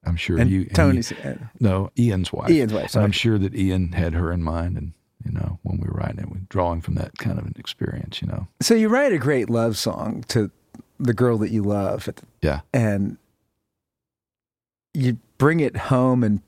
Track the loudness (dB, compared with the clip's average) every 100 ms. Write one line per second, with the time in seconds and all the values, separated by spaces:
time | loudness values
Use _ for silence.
0 | -2 -4 0 2 4 2 2 4 4 4
1 | 0 -8 -10 -10 -12 0 2 2 -2 0
2 | 2 2 -2 -4 2 4 4 -2 -2 2
3 | 2 2 2 2 0 0 0 2 0 0
4 | 0 0 0 0 -2 -2 -4 -4 -8 -14
5 | _ _ -8 -6 -6 -6 -6 -4 -4 -4
6 | -4 -6 -10 -10 -6 -2 -2 -2 -4 -4
7 | -4 -6 -6 -4 -6 -12 -14 -8 -6 -6
8 | -10 -8 -6 -6 -10 _ 2 4 4 2
9 | 2 2 2 0 2 0 0 0 -4 -4
10 | -6 -6 -2 0 0 _ _ -20 -20 _
11 | -2 2 2 2 0 0 0 0 0 -4
12 | -6 -12 -18 _ -2 -2 -2 0 2 2
13 | -2 -6 _ _ _ _ _ _ _ _
14 | _ _ _ _ _ _ _ _ _ 0
15 | 0 0 _ _ 4 4 0 -2 0 2
16 | 4 4 2 0